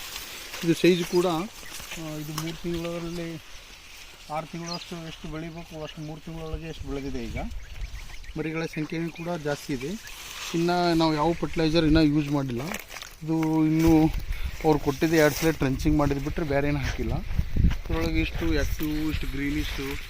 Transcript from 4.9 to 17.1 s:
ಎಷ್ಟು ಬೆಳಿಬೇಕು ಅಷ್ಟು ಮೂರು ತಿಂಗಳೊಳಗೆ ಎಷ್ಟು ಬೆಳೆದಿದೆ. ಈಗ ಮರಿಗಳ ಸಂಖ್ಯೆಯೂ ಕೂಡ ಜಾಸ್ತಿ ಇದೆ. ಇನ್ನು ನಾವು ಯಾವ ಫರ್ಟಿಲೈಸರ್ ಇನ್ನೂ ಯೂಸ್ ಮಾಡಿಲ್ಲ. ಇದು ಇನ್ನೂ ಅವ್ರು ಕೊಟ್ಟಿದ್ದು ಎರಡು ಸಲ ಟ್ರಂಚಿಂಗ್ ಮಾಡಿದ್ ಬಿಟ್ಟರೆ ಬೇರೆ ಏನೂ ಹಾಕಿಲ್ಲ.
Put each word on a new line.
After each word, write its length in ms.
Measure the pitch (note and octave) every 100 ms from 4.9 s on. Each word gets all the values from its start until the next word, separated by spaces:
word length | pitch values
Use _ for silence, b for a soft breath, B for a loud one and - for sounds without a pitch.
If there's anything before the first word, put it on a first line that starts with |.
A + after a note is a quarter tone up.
| F3 D#3+
ಎಷ್ಟು 240 | - E3
ಬೆಳಿಬೇಕು 520 | D#3 E3 D#3+ E3 D#3
ಅಷ್ಟು 180 | D3+ -
ಮೂರು 200 | D3+ D#3
ತಿಂಗಳೊಳಗೆ 440 | E3 E3 D#3+ D#3 D#3+
ಎಷ್ಟು 220 | D3+ C#3
ಬೆಳೆದಿದೆ. 380 | C#3 C3+ C3 A2+
ಈಗ 120 | - G#2 - - - - - - - - -
ಮರಿಗಳ 280 | D3+ D#3+ -
ಸಂಖ್ಯೆಯೂ 440 | - D3 E3 E3+
ಕೂಡ 200 | - E3
ಜಾಸ್ತಿ 440 | F3 D3 C#3+ -
ಇದೆ. 140 | C3+ C3+ G#3+ - - - - - E3+
ಇನ್ನು 380 | E3+ F3 F3
ನಾವು 220 | E3 D#3+ D3+
ಯಾವ 180 | D#3
ಫರ್ಟಿಲೈಸರ್ 520 | E3+ D#3+ - D#3+ E3 D#3
ಇನ್ನೂ 160 | D#3
ಯೂಸ್ 280 | D#3 D3 C#3+
ಮಾಡಿಲ್ಲ. 320 | D3 C3+ A#2 D3+ G#3+ - - - -
ಇದು 420 | D#3 D#3+ D#3 D#3+ D#3
ಇನ್ನೂ 420 | D#3+ E3 D#3+ D#3 - B B B - D#3+
ಅವ್ರು 140 | D3
ಕೊಟ್ಟಿದ್ದು 360 | - C3 E3 D#3+
ಎರಡು 200 | D3+ C3
ಸಲ 160 | D#3+
ಟ್ರಂಚಿಂಗ್ 460 | D#3 C#3 C3 D3+ D3+
ಮಾಡಿದ್ 260 | C#3+ C#3
ಬಿಟ್ಟರೆ 220 | C#3+ D3 D#3+
ಬೇರೆ 220 | C#3 C#3+
ಏನೂ 120 | D3
ಹಾಕಿಲ್ಲ. 340 | B2+ - A#2